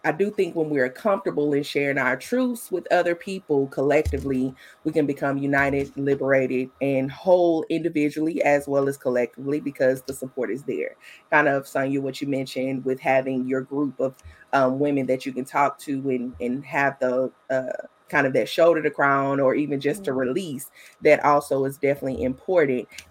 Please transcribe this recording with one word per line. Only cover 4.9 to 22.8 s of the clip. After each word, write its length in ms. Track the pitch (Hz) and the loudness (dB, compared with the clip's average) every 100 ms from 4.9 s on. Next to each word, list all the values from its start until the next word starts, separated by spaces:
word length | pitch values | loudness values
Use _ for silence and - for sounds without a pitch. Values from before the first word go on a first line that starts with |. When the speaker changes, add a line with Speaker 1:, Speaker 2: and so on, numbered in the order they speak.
Speaker 1:
can 140 | 156 143 | 0 0
become 320 | 139 143 139 | 0 -2 -2
united, 580 | 139 139 139 139 139 - | 0 2 2 0 -4 -4
liberated, 720 | 139 139 135 135 131 127 127 - | -2 0 2 2 2 -2 -4 -4
and 300 | 139 135 131 | -2 0 -2
whole 520 | 135 190 180 175 160 - | -4 4 6 6 2 0
individually 720 | 165 165 160 147 147 156 170 | -2 -2 0 0 0 -2 2
as 240 | 143 143 143 | 4 2 2
well 200 | 139 139 | 0 0
as 100 | 139 | -2
collectively 640 | 135 123 120 - 139 151 | -2 0 -2 -4 -6 -4
because 420 | 135 139 131 131 | -4 0 0 2
the 100 | - | -4
support 360 | 135 131 - 110 | -10 -10 -6 -4
is 140 | 120 | -4
there. 320 | 139 95 - - - - _ | -6 -6 -6 -10 -20 -20 _
Kind 180 | 151 147 | 2 4
of, 200 | 139 135 | 0 -2
Sonya, 340 | 139 135 139 | -4 -2 -2
what 200 | 135 131 | -4 -6
you 60 | 143 | -4
mentioned 580 | 135 131 131 131 135 131 | -4 -4 -4 -4 -4 -4
with 140 | 131 | -2
having 480 | 139 135 131 131 127 | 2 2 2 -4 -2
your 140 | 131 | -4
group 380 | 127 139 143 - | -4 -4 -4 -2
of, 160 | 131 135 - - - | -4 -4 -20 -20 -2
um, 260 | 139 131 131 | 2 2 2
women 260 | 147 143 127 | 0 0 0
that 200 | 131 135 | -2 -2
you 40 | |
can 140 | 127 131 | -8 -4
talk 320 | 151 139 - | 0 0 0
to 300 | - 135 135 | -8 -6 -2
and, 240 | 127 123 - | -4 -4 -6
and 260 | 120 127 143 | -6 -6 -4
have 320 | 151 139 131 | 0 0 0
the, 320 | 127 127 127 - _ | 0 0 -2 -6 _
uh, 120 | 131 127 - - _ _ | -4 -4 -8 -12 _ _
kind 160 | 156 135 | 0 2
of 60 | |
that 160 | 127 107 | 2 0
shoulder 340 | - 170 160 | 4 4 4
to 80 | 151 | 0
cry 240 | 147 143 139 139 | 0 2 2 2
on 120 | 139 | 2
or 120 | 135 | 2
even 280 | 131 147 143 | 2 -2 -2
just 240 | 139 147 - | -2 -2 -4
to 60 | |
Speaker 2:
Mm. 40 | 131 | -2
Speaker 1:
release, 540 | 127 156 180 127 - - - _ | -2 -2 -4 -8 -12 -20 -20 _
that 240 | 156 143 143 | 4 6 6
also 400 | 147 - 135 135 | 2 2 -2 -2
is 120 | 143 | 0
definitely 460 | 135 139 135 131 | 0 0 -2 -2
important. 640 | 127 135 - 185 143 123 | -4 -4 0 2 4 0